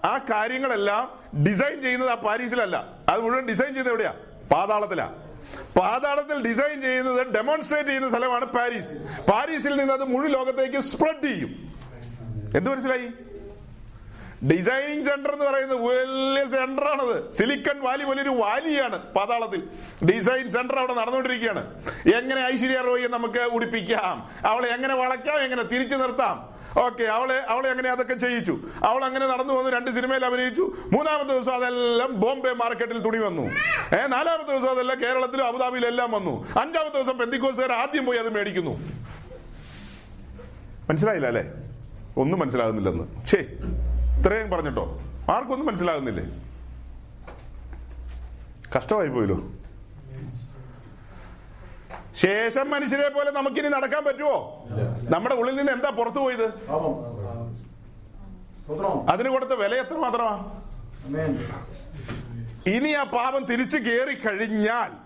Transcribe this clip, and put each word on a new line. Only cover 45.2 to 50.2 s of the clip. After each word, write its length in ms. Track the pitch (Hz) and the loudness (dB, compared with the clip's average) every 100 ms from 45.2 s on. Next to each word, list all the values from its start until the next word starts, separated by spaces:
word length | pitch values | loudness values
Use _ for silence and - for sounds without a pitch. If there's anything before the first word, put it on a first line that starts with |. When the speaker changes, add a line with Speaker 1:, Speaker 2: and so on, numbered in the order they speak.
| - | 2
Speaker 1:
ആർക്കൊന്നും 360 | 202 247 262 302 | 2 2 -2 -2
മനസ്സിലാകുന്നില്ലേ? 560 | 190 175 156 131 92 - - - - - - - - - - - - - - - - - - - - - - - - - 131 | 0 0 0 -2 -4 -6 -8 -12 -14 -14 -14 -14 -16 -16 -16 -16 -16 -14 -14 -12 -12 -12 -12 -10 -10 -12 -14 -16 -16 -4 -4
കഷ്ടമായി 300 | - 214 156 | 2 2 2
പോയല്ലോ. 300 | 123 101 90 - - - - - - 131 131 | 2 2 2 -2 -12 -16 -18 -18 -16 -14 -12